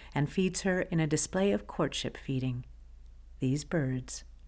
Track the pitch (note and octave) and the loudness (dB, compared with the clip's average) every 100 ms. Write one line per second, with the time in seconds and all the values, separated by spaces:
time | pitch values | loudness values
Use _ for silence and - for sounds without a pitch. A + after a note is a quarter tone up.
0 | - C#3 D3 - F#3 F3 G3 F#3 - E3+ | -4 0 2 4 2 2 2 2 2 2
1 | D#3+ D#3 - F#3 G3 G3+ - - D3 - | 4 4 2 4 4 2 0 -2 0 0
2 | C3 - - C3 B2+ B2 A#2+ - - - | -4 -6 -4 0 0 -2 -6 -16 -18 -18
3 | - - - - C3 C#3+ - E3+ C3 C3 | -18 -18 -18 -2 0 0 2 0 2 0
4 | B2 - - - | -4 -10 -12 -18